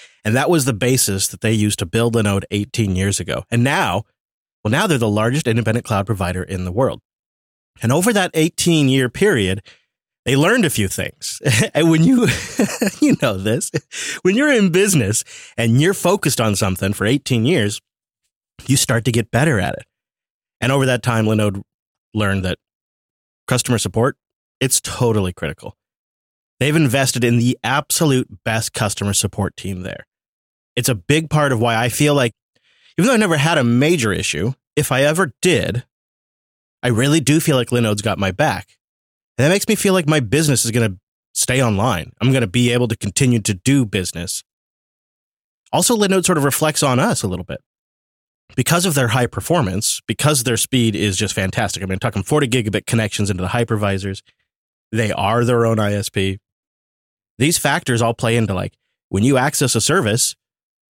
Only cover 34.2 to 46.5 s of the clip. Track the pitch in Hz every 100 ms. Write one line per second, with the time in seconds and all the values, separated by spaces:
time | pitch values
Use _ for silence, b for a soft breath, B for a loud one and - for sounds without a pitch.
34.2 | - 76 104 131 _ - 147 131 143 160
35.2 | 175 - 185 139 82 110 - _ _ _
36.2 | _ _ _ _ _ _ - 110 139 160
37.2 | 123 151 160 135 120 123 113 104 107 95
38.2 | 98 92 147 98 - _ _ _ _ _
39.2 | _ - 143 196 - 214 202 185 143 156
40.2 | 113 139 156 127 120 113 110 92 _ _
41.2 | _ - - 127 123 98 120 90 - -
42.2 | 123 131 113 123 120 120 120 113 104 -
43.2 | 131 120 101 95 - 139 113 101 90 -
44.2 | 87 - - _ _ _ _ _ _ _
45.2 | _ _ _ _ _ 139 180 233 202 190
46.2 | 175 170 139